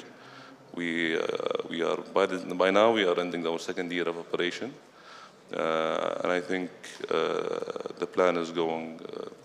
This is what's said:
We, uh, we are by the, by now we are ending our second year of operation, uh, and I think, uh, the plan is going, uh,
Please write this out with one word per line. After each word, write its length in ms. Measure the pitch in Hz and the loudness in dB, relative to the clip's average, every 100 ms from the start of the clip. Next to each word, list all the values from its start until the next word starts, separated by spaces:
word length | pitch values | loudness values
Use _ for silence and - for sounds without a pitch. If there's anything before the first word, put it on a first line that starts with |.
| - - - - - - - - | -8 -20 -20 -18 -20 -20 -12 -6
We, 420 | 87 82 82 80 | -2 0 0 0
uh, 60 | - - - - - | 0 -2 -2 -2 -4
we 120 | 82 | -2
are 160 | 82 82 - | 0 0 0
by 120 | 90 95 | 2 2
the, 100 | 92 87 90 | 2 -4 2
by 140 | 95 | 6
now 200 | 101 113 | 8 6
we 140 | 113 92 | 6 4
are 140 | 87 | 4
ending 280 | 87 85 80 | 2 0 0
our 120 | 82 | -2
second 320 | - 92 87 | -4 -4 -2
year 160 | 87 82 | 0 0
of 100 | 85 | -2
operation, 560 | 85 - 87 - 120 147 - - - - - - - | -4 0 0 -2 -8 -10 -20 -20 -20 -20 -20 -20 -8
uh, 720 | - 80 80 80 85 85 82 | -2 0 2 2 0 0 0
and 100 | 87 | 0
I 100 | 90 | 0
think, 280 | 87 92 90 - - - - | 0 -2 -2 -8 -16 -10 0
uh, 840 | 82 80 82 82 85 - - - - | 2 2 0 -2 -4 -4 -6 -8 -6
the 100 | 87 | -2
plan 300 | 95 90 87 | 4 4 4
is 140 | 82 | 0
going, 480 | 85 82 82 80 - | 0 0 0 -6 -10
uh, 280 | - - - - | -10 -10 -10 -12